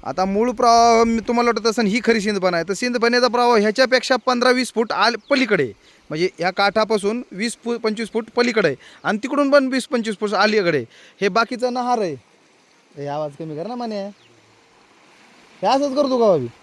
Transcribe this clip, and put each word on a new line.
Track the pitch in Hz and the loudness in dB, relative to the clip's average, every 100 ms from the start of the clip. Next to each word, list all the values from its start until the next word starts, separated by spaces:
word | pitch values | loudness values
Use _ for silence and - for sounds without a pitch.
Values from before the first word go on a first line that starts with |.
आता | - 135 | -8 -4
मूळ | 190 196 240 | -2 0 -2
प्रवाह | 233 247 233 233 226 | 2 4 6 6 4
मी, | 233 226 | 2 0
तुम्हाला | 202 240 240 | -2 0 2
वाटत | 226 220 | 0 -2
असेल | 220 214 | 0 0
ही | 226 | 0
खरी | 226 220 | 0 0
सिंधफणा | 202 202 185 170 | 0 -2 0 -2
आहे, | 165 | -4
तर | |
सिंधफण्याचा | 190 247 240 233 247 247 | -4 -4 0 0 2 0
प्रवाह | 240 240 240 | 2 2 4
ह्याच्यापेक्षा | 208 214 262 254 - 247 | 2 2 2 2 0 -2
पंधरा | 262 247 240 | 0 0 2
वीस | 247 247 | 2 0
फूट | 220 226 | -2 -2
आल-, | - 214 226 _ | 2 0 0 _
पलीकडे | 277 247 196 | 0 2 0
आहे. | 127 98 _ _ _ | -2 -6 _ _ _
म्हणजे | 156 180 - | -4 -4 -2
या | 170 | -4
काठापासून | 185 202 220 214 220 196 233 247 | 0 0 2 0 0 -2 -6 -10
वीस | 185 226 - | -8 -6 -6
फूट, | 226 233 | -6 -4
पंचवीस | 233 214 226 | -4 -4 -6
फूट | 220 226 - | -6 -4 -2
पलीकडे | 240 220 175 | 0 2 0
आहे | 131 - - | -2 -12 -8
आणि | 151 208 | -4 -4
तिकडून | 247 285 277 | -2 0 4
पण | 285 262 | 4 2
वीस | 262 - | -2 -2
पंचवीस | 247 220 208 | -4 -4 -4
फूट | 214 | -4
अलीकडे | 202 214 214 175 147 | 0 2 2 2 0
आहे. | 113 - - _ | -4 -14 -20 _
हे | 196 | -2
बाकीचं | 185 233 247 247 | 0 -2 -2 -4
नहार | 247 247 240 | -4 -2 0
आहे. | 190 135 _ _ _ _ _ _ _ 147 | -2 -6 _ _ _ _ _ _ _ -12
हे | 143 | -8
आवाज | 147 151 143 | -6 -8 -8
कमी | 160 151 | -12 -10
कर | 185 | -10
ना, | |
माने. | 247 240 208 196 196 _ _ _ _ _ _ _ _ _ _ _ _ _ - | -10 -8 -8 -10 -14 _ _ _ _ _ _ _ _ _ _ _ _ _ -6
हे | 190 | 0
असंच | 269 285 269 | 0 0 -2
करतो | 285 254 | 0 2
का | 226 | 4
भाभी? | 165 120 - | 2 0 -10